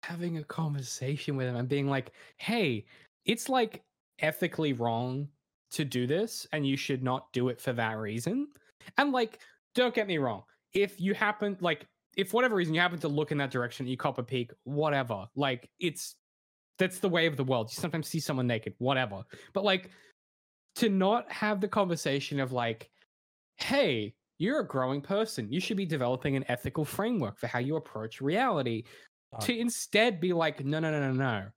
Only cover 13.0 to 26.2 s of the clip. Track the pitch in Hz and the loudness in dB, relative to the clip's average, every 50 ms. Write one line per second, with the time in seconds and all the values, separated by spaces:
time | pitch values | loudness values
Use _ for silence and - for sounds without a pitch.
13 | 143 160 143 147 156 147 151 147 139 135 - 131 120 120 117 - 135 123 131 127 | -2 0 0 0 0 0 0 -2 -2 0 0 -2 -2 -2 -4 -6 -6 -4 -4 -2
14 | - 143 131 - 127 120 131 127 120 120 - _ _ 123 139 147 151 156 147 135 | -2 -2 -2 -2 -6 -2 -2 -4 -4 -4 -8 _ _ -6 -2 0 0 2 2 2
15 | 131 117 113 98 92 117 _ 131 143 139 131 120 - - _ _ - 175 156 - | 0 0 -4 -6 -6 -10 _ -2 0 0 0 -2 -6 -16 _ _ -4 -4 -4 -4
16 | - - - _ _ _ _ _ _ _ _ _ _ _ _ - 185 180 185 - | -12 -12 -14 _ _ _ _ _ _ _ _ _ _ _ _ 0 0 0 2 -2
17 | - 196 165 175 165 165 151 127 139 127 131 120 110 120 - - - 170 143 165 | -2 2 2 4 4 2 2 0 0 0 2 0 0 -2 -6 -6 -6 -4 -4 -4
18 | 151 - - 165 143 - 151 131 127 123 120 110 - 107 - _ 120 127 139 131 | -6 -4 -4 -4 -2 -2 0 0 2 2 0 0 -2 -6 -8 _ 0 2 2 2
19 | 127 113 101 95 95 _ - - - - _ 202 196 208 190 185 185 - - - | 0 -2 -4 -10 -12 _ -18 -20 -20 -6 _ 0 2 2 2 2 0 -8 -20 -20
20 | - - _ _ _ _ _ _ _ _ _ _ _ _ _ - - 220 196 190 | -20 -20 _ _ _ _ _ _ _ _ _ _ _ _ _ 0 2 2 4 4
21 | 185 190 214 240 240 - - - - 214 214 196 190 202 - 220 202 185 170 156 | 4 4 4 2 0 -4 -6 -2 0 0 0 0 -2 0 2 2 2 2 2 -2
22 | - 147 139 139 139 - 151 139 135 127 127 123 120 117 113 113 - - _ _ | 0 0 0 0 -2 -2 -2 -2 -2 0 0 0 0 0 -2 -4 -8 -20 _ _
23 | _ _ _ _ _ _ _ _ _ _ _ _ - - 247 285 277 185 131 113 | _ _ _ _ _ _ _ _ _ _ _ _ -4 0 2 4 4 4 2 0
24 | 107 101 - _ _ _ _ _ 156 202 277 311 220 147 - 139 127 127 135 143 | 0 -4 -6 _ _ _ _ _ 0 0 2 0 0 0 0 0 0 2 0 -2
25 | 139 - 196 202 220 220 - - 117 104 123 175 185 - 226 190 196 170 160 143 | -2 -2 0 0 0 0 -2 -6 -6 -4 -4 -4 -2 -2 -2 -2 -2 -2 0 0
26 | 127 120 127 127 | 0 0 0 0